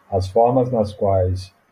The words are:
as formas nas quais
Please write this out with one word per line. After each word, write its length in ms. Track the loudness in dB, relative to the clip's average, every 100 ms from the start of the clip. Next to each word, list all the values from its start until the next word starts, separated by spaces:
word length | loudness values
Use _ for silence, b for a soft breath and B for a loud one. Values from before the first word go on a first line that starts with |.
| -6
as 180 | -4 0
formas 440 | 2 2 2 0
nas 220 | 0 -2
quais 600 | -2 0 2 0 -2 -8 _ _